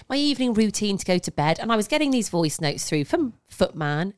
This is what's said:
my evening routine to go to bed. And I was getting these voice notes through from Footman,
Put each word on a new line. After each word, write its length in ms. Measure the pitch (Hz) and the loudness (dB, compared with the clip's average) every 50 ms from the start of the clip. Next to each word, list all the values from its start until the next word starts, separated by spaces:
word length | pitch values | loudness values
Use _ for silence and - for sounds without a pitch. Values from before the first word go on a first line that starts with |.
| - - | -8 -4
my 80 | 254 | -2
evening 380 | 285 285 294 277 247 254 247 226 | 0 0 0 0 0 0 2 2
routine 420 | 214 220 208 - - 214 208 196 180 | 2 2 2 0 0 -2 -2 -2 -2
to 60 | - | 0
go 140 | - 180 175 | 0 0 0
to 120 | - - | 0 -2
bed. 280 | - - 143 156 165 - | -2 0 2 2 0 0
And 100 | - 220 | 0 0
I 60 | 233 | 0
was 120 | 214 208 - | 0 0 0
getting 220 | 302 302 311 277 | 0 2 2 2
these 180 | 262 247 208 - | 2 2 0 0
voice 320 | - 170 165 151 - - | 0 0 0 0 0 -2
notes 280 | 160 143 - - - - | -2 -2 -2 -4 -4 -2
through 160 | 170 151 143 | 0 -2 0
from 300 | - - 359 311 240 - _ _ _ | 0 0 0 0 -2 -4 _ _ _
Footman, 640 | - - 185 - - 160 156 147 147 151 175 196 - | -2 0 0 0 0 -2 -4 -2 -2 -2 -2 -4 -4